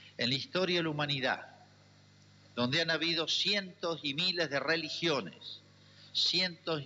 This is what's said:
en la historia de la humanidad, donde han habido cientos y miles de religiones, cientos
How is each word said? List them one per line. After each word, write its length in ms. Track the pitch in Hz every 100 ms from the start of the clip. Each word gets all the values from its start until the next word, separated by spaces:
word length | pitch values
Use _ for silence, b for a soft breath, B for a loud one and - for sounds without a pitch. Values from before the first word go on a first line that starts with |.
| B B
en 120 | 120
la 40 |
historia 440 | 131 - 180 180 175
de 40 |
la 40 | 165
humanidad, 580 | 147 143 143 127 98 - - - - - - - - - - - -
donde 240 | 123 156
han 100 | 165
habido 380 | 156 165 165 156
cientos 720 | - - 202 190 - 170 165
y 120 | 131
miles 360 | 143 180 175 151
de 80 | 139
religiones, 1000 | 131 165 156 - 165 135 92 - - - - - B B B
cientos 720 | - - 175 185 165 175 156